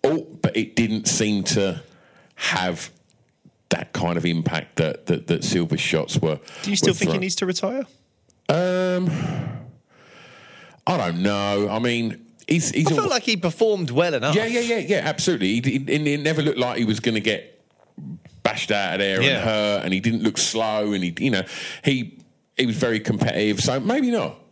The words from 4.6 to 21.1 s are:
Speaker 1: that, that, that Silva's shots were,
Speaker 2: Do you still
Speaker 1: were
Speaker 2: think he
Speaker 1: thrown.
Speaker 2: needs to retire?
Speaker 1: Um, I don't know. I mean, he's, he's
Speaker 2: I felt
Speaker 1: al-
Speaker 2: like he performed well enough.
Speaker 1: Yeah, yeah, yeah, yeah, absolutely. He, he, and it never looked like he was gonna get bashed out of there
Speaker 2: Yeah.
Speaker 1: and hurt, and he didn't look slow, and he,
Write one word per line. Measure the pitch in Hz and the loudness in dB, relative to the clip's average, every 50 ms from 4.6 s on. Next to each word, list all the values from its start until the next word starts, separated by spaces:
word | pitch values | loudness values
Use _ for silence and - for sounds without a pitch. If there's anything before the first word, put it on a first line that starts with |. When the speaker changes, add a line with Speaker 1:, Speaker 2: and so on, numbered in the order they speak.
| - - _ | -6 -6 _
Speaker 1:
that, | - 80 78 - - - | 0 0 0 0 -6 -2
that, | - 87 78 - | -2 -2 -2 0
that | - 85 80 - | -2 -2 -2 0
Silva's | - - 92 85 80 78 - | 0 0 0 0 0 -2 -2
shots | - - - 78 73 - - - | -2 0 0 -2 -2 0 -2 0
were, | - 80 76 71 - - - - | 0 0 -2 -2 -8 -18 -16 -10
Speaker 2:
Do | - 202 | -4 -2
you | 202 | 0
still | 185 - 196 | 2 2 2
Speaker 1:
were | 180 | 2
Speaker 2:
think | - 196 170 | 2 0 0
he | 165 | 0
Speaker 1:
thrown. | 185 | 0
Speaker 2:
needs | 185 190 180 | 0 -2 -2
to | - 202 | -2 -2
retire? | 185 180 - - 190 240 269 269 - - _ _ _ _ _ _ _ _ _ _ - | -2 -2 -2 -2 -2 -4 -4 -6 -8 -14 _ _ _ _ _ _ _ _ _ _ 0
Speaker 1:
Um, | 147 165 180 180 180 180 185 185 180 180 185 170 156 - - - - - - - - - - - - - _ _ _ - - - - - - - - - - - - - - - - - _ | 2 2 2 2 2 0 0 0 0 2 0 0 0 -2 -2 -4 -4 -4 -4 -6 -8 -10 -14 -16 -20 -20 _ _ _ -20 -20 -20 -20 -20 -20 -20 -20 -20 -20 -20 -20 -20 -20 -20 -20 -6 _
I | - 180 | 0 0
don't | 160 104 87 85 87 | 2 0 0 0 0
know. | 92 101 104 101 101 101 101 101 104 101 | 0 0 0 0 0 0 2 0 0 0
I | 104 113 | 0 0
mean, | 120 120 120 117 117 110 - - - - _ _ - | 0 0 0 0 0 -2 -4 -8 -16 -20 _ _ -2
he's, | - - 175 156 - | 0 0 2 2 0
he's | - - 160 | 0 2 2
Speaker 2:
I | - | 2
felt | 349 - 427 | 2 2 2
Speaker 1:
al- | 392 | 2
Speaker 2:
like | 285 240 - | 0 0 0
he | - 220 | 0 -2
performed | 180 175 175 165 - 226 220 208 190 170 135 | 0 0 -2 0 2 2 2 2 0 0 0
well | 120 135 170 175 156 | 2 2 2 2 2
enough. | 123 110 143 151 | 0 0 2 2
Speaker 1:
Yeah, | 202 220 | 2 2
yeah, | 226 233 240 | 2 0 -2
yeah, | 240 233 233 220 | 0 0 0 -2
yeah, | 156 143 202 156 - | 0 0 0 0 0
absolutely. | 156 151 - - - 175 - 95 92 107 120 | -2 -4 0 0 0 0 2 2 2 0 2
He, | |
he, | 120 135 - 135 135 - 123 | 0 0 0 0 -2 0 0
and | 151 151 | 0 2
it | 147 143 147 | 0 0 0
never | 143 156 160 151 | 0 0 0 2
looked | 151 151 - 123 | 0 0 0 0
like | 123 123 120 - | 0 -2 0 0
he | 120 | 0
was | 107 110 107 | 0 0 0
gonna | - 117 110 110 | 0 0 0 2
get | 101 113 104 90 - - - _ _ _ _ _ _ _ _ - - - 156 - _ - - - _ | 2 2 0 0 -4 -12 -20 _ _ _ _ _ _ _ _ -16 -14 -12 -14 -14 _ -20 -20 -2 _
bashed | 113 110 - - - | -2 0 0 -2 0
out | 107 101 98 90 87 | 0 0 0 0 0
of | 95 | 0
there | 98 98 95 95 | 0 2 2 2
Speaker 2:
Yeah. | - 139 | 2 2
Speaker 1:
and | 135 110 - | 2 2 0
hurt, | 113 110 107 107 104 104 98 - | 0 0 2 2 2 0 0 0
and | 90 | 0
he | 95 95 | -2 0
didn't | 98 113 113 110 | 0 0 0 2
look | 107 110 104 - | 0 0 0 0
slow, | - - - 110 113 110 107 107 107 107 | -2 0 0 0 0 0 0 0 0 0
and | 104 95 | 0 0
he, | 90 87 | -2 -2